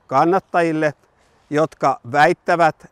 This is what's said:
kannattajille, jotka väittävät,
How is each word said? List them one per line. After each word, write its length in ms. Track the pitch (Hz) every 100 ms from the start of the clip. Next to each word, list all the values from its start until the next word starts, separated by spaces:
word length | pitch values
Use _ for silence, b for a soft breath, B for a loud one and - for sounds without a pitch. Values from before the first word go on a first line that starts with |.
| _
kannattajille, 880 | 135 165 - - 180 170 156 156 - _ _ _ _ _
jotka 500 | 147 156 - 147 - 120
väittävät, 760 | 143 160 175 - 170 160 - -